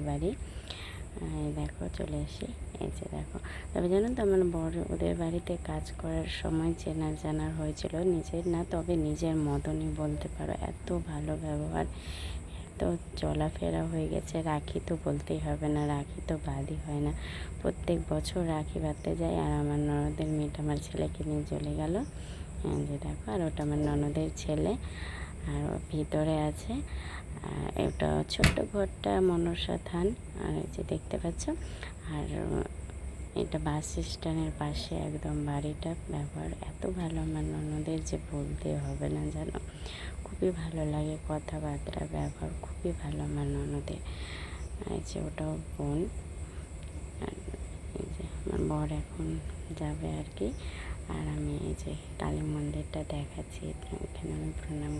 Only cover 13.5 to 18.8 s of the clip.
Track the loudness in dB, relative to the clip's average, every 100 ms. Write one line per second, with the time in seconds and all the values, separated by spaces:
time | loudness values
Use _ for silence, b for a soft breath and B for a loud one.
13.5 | 2 2 2 2 2 2 0 0 0 2
14.5 | 2 0 -2 0 0 2 0 2 0 2
15.5 | 2 4 4 4 2 0 -4 -2 0 0
16.5 | 0 0 -2 -2 2 2 0 B B B
17.5 | 0 0 2 2 2 4 0 2 2 2
18.5 | 2 2 0